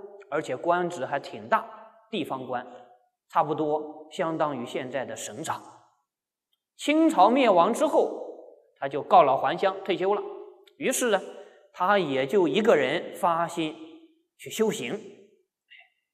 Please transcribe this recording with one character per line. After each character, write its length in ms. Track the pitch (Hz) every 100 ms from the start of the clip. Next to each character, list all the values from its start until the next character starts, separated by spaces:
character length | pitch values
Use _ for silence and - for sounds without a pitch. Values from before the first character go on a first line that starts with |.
| - - -
而 100 | 147
且 160 | 151 127
官 320 | 170 175 175
职 160 | 123
还 160 | 123 143
挺 300 | - 117 110
大， 580 | 220 - - - - _
地 120 | 202
方 220 | - 131 127
官， 180 | 123 123 - - _ _ _ _
差 160 | 175
不 120 | 151 147
多 520 | 151 156 151 - -
相 260 | - 165 160
当 180 | 151 131
于 80 | 120
现 240 | 170 127
在 120 | 135
的 120 | 110 110
省 280 | - 107
长。 460 | - - - - _ _ _ _ _ _ _ _ _ -
清 340 | - 311 320
朝 180 | - 196
灭 220 | 262 240
亡 240 | 175 180
之 140 | 233 294
后， 840 | 285 - - - - - - _ _
他 120 | 139
就 140 | 143
告 220 | - 196
老 120 | 143 131
还 220 | 135 175
乡， 260 | 190 190
退 140 | - 170
休 160 | 190
了。 80 | 202 - - - - _ -
于 140 | 175
是 180 | 262 247
呢， 100 | 196 - - - - _
他 240 | - 185 202
也 300 | 156 131 139
就 200 | 208 165
一 140 | 165
个 140 | 220 165
人 400 | 131 165 - -
发 320 | 185 165 165
心 280 | - 156 160 - - - _ _ _
去 140 | -
修 200 | - 220
行， 300 | - 123 139 - - - _ _ _ _ - _ _ _